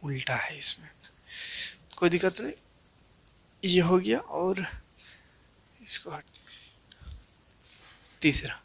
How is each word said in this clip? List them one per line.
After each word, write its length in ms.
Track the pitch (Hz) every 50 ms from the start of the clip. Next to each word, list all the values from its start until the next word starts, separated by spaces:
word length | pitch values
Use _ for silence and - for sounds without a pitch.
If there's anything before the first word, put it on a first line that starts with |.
| -
उल्टा 320 | 143 139 131 127 131 127 117
है 200 | - - 151 143
इसमें, 320 | - - - - 156 - - - - - - - - - - - - - - - - - - - - - - -
कोई 120 | 180 175
दिक्कत 320 | 170 170 175 190 180 -
नहीं। 120 | 226 294 311 - - - - - - - - - - - - - - - - - - - - - -
ये 180 | 185 175 180
हो 160 | 170 170 185 185
गया, 200 | 185 214 226 285
और 460 | - - 147 151 175 185 190 190 180 - - - - - - - - - - - - - - - - - - - - - - -
इसको 320 | 233 - - - - 170
हट, 120 | 147 151 - - - - - - - - - - - - - - - - - - - - - - - - - - - - - - - - - - - - - - - -
तीसरा 380 | - 151 135 - - - - -